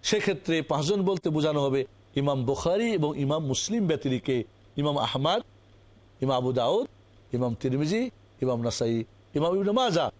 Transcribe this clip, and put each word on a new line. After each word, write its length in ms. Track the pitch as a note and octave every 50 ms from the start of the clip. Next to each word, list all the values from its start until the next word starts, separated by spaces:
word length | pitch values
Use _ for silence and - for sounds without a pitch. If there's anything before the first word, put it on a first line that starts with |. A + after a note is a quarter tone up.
| - -
সেক্ষেত্রে 480 | - G#3+ - G3+ F#3+ D3 - - E3 D#3+ C#3+ -
পাঁচজন 300 | D#3 C#3 D3+ D3 G#3 G3+ F#3+ F3+
বলতে 200 | G3 E3+ - F3 D3+
বোঝানো 240 | D3+ D3+ D#3 D3+ D3 C#3+
হবে 140 | C#3 C3 C#3 B2+ - - - - - - C#3
ইমাম 180 | C#3 C#3+ C#3+ C3 B2+ A#2
বুখারী 400 | C#3 C3 - E3 F3 G3+ A#3 A#3 A3 F3+
এবং 120 | D3+ D3 D3+ C3+ C#3+
ইমাম 180 | C3+ D3+ D#3+ D#3+ C3+ C3
মুসলিম 300 | - - - G#3 A#3 G#3 E3+
ব্যতিরিকে 460 | D#3+ C#3+ - C#3+ C3 B2 - - C3+ A#2+ G#2+ - - - - - - -
ইমাম 160 | C#3+ D3 C#3+ C#3+ A2+
আহমদ, 340 | A2+ - C#3 C3+ D#3 F3+ A#3 - - - - - - - - - - - - - - - - -
ইমাম 120 | C3 C3+ B2+
আবু 100 | B2+ B2+ B2+ B2+
দাউদ, 280 | A#2 B2 E3+ G#3+ C4+ - - - - - - - - - -
ইমাম 160 | A#2+ B2+ B2 A#2 -
তিরমিজি, 420 | - C3 B2+ C#3 D3+ D3+ F#3 A3 B3 B3+ - - - - - - -
ইমাম 140 | B2+ B2 A#2 A#2
নাসাই, 300 | A#2+ A2 - B2+ A2+ A#2 A#2 A2+ - - - - - - D3
ইমাম 120 | D3+ E3+ F3+ G3
ইবনে 140 | G3 G3+ G3+ B3
মাজাহ। 280 | B3+ A#3 F3 E3+ D3+ A2+ -